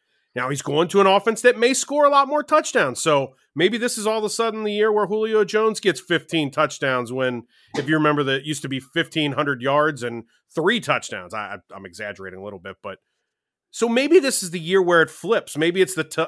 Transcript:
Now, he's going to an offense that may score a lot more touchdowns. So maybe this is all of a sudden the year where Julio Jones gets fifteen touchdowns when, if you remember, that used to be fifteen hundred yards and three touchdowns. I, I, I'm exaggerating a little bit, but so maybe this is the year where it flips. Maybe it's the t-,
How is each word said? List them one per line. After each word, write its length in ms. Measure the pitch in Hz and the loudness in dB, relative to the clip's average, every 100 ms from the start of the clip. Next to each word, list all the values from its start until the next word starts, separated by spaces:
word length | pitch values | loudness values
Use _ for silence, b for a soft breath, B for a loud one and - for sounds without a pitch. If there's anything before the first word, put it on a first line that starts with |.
| _ _ _ 123 | _ _ _ -6
Now, 140 | 127 | -4
he's 120 | 143 | -4
going 260 | - 147 175 | -2 0 2
to 120 | 196 | 4
an 60 | 196 | 4
offense 340 | 196 226 220 | 4 2 2
that 160 | 247 220 | 2 4
may 160 | 240 | 2
score 320 | 262 - 285 285 | 0 0 2 4
a 40 | |
lot 180 | 277 277 | 4 2
more 160 | 302 | -2
touchdowns. 580 | 294 311 302 240 143 123 | 2 0 2 0 0 0
So 340 | 160 143 131 b b 139 | 2 2 0 b b 0
maybe 220 | 185 226 | 0 2
this 200 | 240 226 | -2 -2
is 80 | 214 | -2
all 140 | 220 | -2
of 40 | |
a 60 | 214 | -2
sudden 340 | 220 226 220 | -2 -4 -2
the 100 | 214 | -4
year 180 | 208 214 | 0 2
where 160 | 208 185 | 2 0
Julio 360 | 214 220 214 | -2 0 0
Jones 360 | 196 214 220 214 | 2 2 0 0
gets 200 | 170 - | -2 -2
fifteen 520 | - 165 - 165 143 | -2 -2 0 -2 -2
touchdowns 600 | 147 147 - 139 127 117 | 0 -2 0 -2 -2 -2
when, 300 | 127 127 120 - b b - | -2 -2 -4 -10 b b -6
if 120 | 143 | 0
you 80 | 160 | 2
remember, 280 | 151 147 | 4 2
that 220 | 135 135 151 | 0 -2 -4
used 160 | 143 | -8
to 60 | 139 | -6
be 100 | 131 | -8
fifteen 540 | - 170 165 165 147 | -4 -4 -4 -2 -2
hundred 280 | 131 143 131 | -2 -2 -2
yards 420 | 131 143 151 135 | 0 2 2 -2
and 220 | 120 117 - _ _ | -6 -8 -12 _ _
three 260 | - 170 233 | -2 0 0
touchdowns. 540 | - 127 - 104 87 | 0 -2 -4 -10 -10
I, 220 | 110 101 104 | -10 -10 -12
I, 20 | - 98 | -16 -18
I'm 100 | 98 | -18
exaggerating 540 | 98 104 95 95 92 | -12 -12 -12 -14 -12
a 40 | |
little 160 | 101 98 | -14 -14
bit, 180 | 98 95 | -16 -14
but 180 | 101 95 _ _ _ _ _ _ _ | -14 -16 _ _ _ _ _ _ _
so 160 | - 233 | -4 -2
maybe 320 | 233 285 349 | 0 4 4
this 220 | 269 - | 4 -2
is 100 | 180 | -4
the 80 | 175 | -8
year 220 | 160 190 | 0 2
where 200 | 175 170 | 4 4
it 100 | 156 | 4
flips. 440 | - 175 220 - 147 | -2 -2 -2 -2 -2
Maybe 240 | 165 185 | 0 2
it's 140 | 185 160 | 0 0
the 80 | |
t-, 220 | 151 - | -4 -4